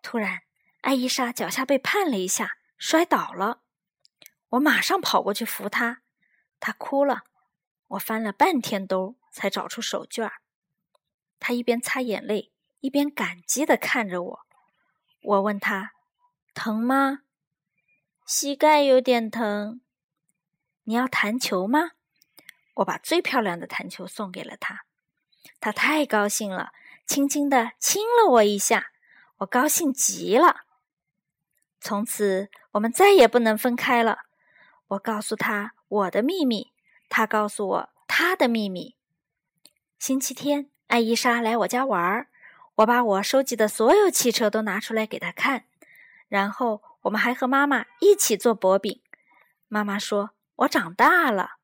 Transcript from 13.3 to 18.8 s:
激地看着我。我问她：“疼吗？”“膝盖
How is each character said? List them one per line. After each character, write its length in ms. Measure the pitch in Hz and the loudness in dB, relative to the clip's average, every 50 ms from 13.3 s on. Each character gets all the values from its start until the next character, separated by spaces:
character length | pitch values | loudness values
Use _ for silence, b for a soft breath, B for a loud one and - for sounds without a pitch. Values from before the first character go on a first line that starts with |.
| 175 175 _ | -6 -10 _
激 220 | - - 240 294 | -6 -2 -2 2
地 120 | - 269 - | 2 2 2
看 320 | - - - 262 226 196 | 2 -2 -2 -2 -2 -4
着 140 | 180 180 175 | -4 -6 -6
我。 220 | - - - - _ _ _ _ _ _ _ _ _ _ _ _ _ _ _ | -8 -12 -16 -20 _ _ _ _ _ _ _ _ _ _ _ _ _ _ _
我 200 | _ - 208 196 | _ 0 0 0
问 180 | 196 214 208 202 | 2 0 -4 -4
她 340 | - - 220 190 196 214 _ _ _ _ _ _ _ _ _ _ _ _ _ | -4 -4 -4 -4 -6 -10 _ _ _ _ _ _ _ _ _ _ _ _ _
：“疼 260 | - - 226 214 220 | -10 -6 -6 -4 -2
吗 420 | 226 247 262 269 277 269 277 277 _ _ _ _ _ _ _ _ _ _ _ _ _ _ _ _ _ _ _ _ _ | -2 0 2 2 2 2 0 -6 _ _ _ _ _ _ _ _ _ _ _ _ _ _ _ _ _ _ _ _ _
？”“膝 300 | - - - - 285 285 | -6 -4 -4 -2 -4 -2
盖 260 | 277 302 302 311 294 | 2 4 6 6 6